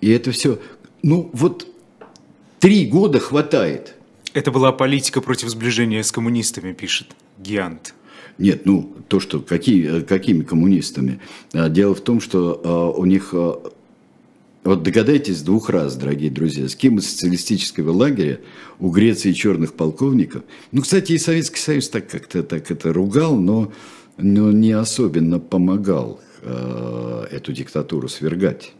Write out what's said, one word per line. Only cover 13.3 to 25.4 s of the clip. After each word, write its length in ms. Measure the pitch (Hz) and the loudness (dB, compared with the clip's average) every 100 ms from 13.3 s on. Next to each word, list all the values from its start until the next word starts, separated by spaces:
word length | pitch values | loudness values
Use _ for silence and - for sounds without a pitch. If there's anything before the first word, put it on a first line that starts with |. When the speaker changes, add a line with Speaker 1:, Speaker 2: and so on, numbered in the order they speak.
Speaker 1:
а, 220 | 90 85 - - - _ _ _ _ _ _ _ _ 92 | -2 -2 -4 -10 -20 _ _ _ _ _ _ _ _ 0
вот 180 | 95 | 0
догадайтесь 580 | 80 92 110 147 - 87 | 2 2 4 2 2 -6
двух 280 | 73 107 - | 0 0 2
раз, 260 | 95 73 65 | -2 -2 -4
дорогие 340 | 67 71 76 | -4 -2 -2
друзья, 380 | 65 80 71 65 | -2 -2 -2 -8
с 80 | - | 0
кем 220 | 135 110 | 2 2
из 120 | 95 | -2
социалистического 840 | - - 87 - 104 - - 78 | -4 -2 -2 -2 -4 -4 -4 -2
лагеря 480 | 87 131 110 78 65 - - - - | 2 2 2 -2 -4 -10 -20 -20 -6
у 100 | 95 | -2
Греции 420 | 85 110 107 101 | 2 2 2 0
чёрных 420 | 90 110 90 80 | 0 0 0 -2
полковников. 680 | - 80 78 135 127 95 - - - - | -2 -4 0 0 2 0 -4 -16 -20 -4
Ну, 80 | 131 | -2
кстати, 320 | 135 190 190 | 2 0 2
и 40 | 165 | -2
Советский 420 | 165 165 156 - | 0 0 -2 -6
Союз 260 | - 151 - | -2 -2 -2
так 220 | 117 - | -6 -8
как-то 340 | - - 90 | -14 -8 -6
так 260 | 80 82 - | -4 -6 -6
это 200 | 85 82 | -6 -2
ругал, 460 | 80 95 113 160 135 | 0 2 2 2 2
но, 340 | 90 110 104 - - - - - | 2 2 0 -6 -20 -20 -20 -2
но 340 | 98 101 107 | 2 4 4
не 220 | 107 110 | 4 4
особенно 680 | 107 110 - 113 80 82 | 2 -2 0 0 2 2
помогал, 800 | 85 | 0